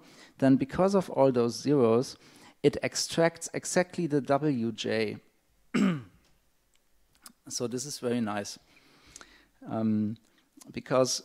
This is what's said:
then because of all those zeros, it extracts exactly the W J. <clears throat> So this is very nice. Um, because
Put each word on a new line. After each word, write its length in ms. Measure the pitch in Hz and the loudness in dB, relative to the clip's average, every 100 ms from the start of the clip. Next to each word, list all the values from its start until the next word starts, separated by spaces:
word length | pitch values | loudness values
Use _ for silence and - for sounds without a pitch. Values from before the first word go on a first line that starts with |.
| - - - - | -6 -20 -18 0
then 200 | 135 131 | 4 4
because 380 | 135 - 190 | 2 0 2
of 140 | 202 - | 2 0
all 240 | - 135 | 2 4
those 260 | 123 120 110 | 4 0 0
zeros, 600 | 131 147 117 113 135 - - - - _ | 0 4 4 4 0 -8 -20 -20 -20 _
it 140 | 143 - | 0 2
extracts 680 | 127 - - - 165 - - | -6 -6 -4 2 2 0 -10
exactly 520 | 147 - 185 175 - 165 | -10 -4 -2 -2 -2 -2
the 140 | 147 | -2
W 520 | 123 139 156 127 113 | 0 0 0 -2 -2
J. 440 | 107 113 110 107 110 _ _ _ _ _ | -4 -4 -2 -2 -6 _ _ _ _ _
<clears throat> 40 | - 196 151 101 _ _ _ _ _ _ _ _ _ _ _ - _ - | 0 0 -2 -8 _ _ _ _ _ _ _ _ _ _ _ -20 _ -12
So 180 | - 123 | -8 -6
this 200 | 123 143 | -6 -8
is 120 | - | -8
very 220 | 123 120 | -4 -2
nice. 380 | 107 104 104 - _ _ _ _ - - - _ _ _ 247 | -2 -4 -8 -12 _ _ _ _ -20 -20 -20 _ _ _ -8
Um, 520 | 113 110 107 104 113 _ _ _ - - | -4 0 0 -2 -6 _ _ _ -20 -14
because 500 | - - 131 131 - | -12 -2 0 2 -2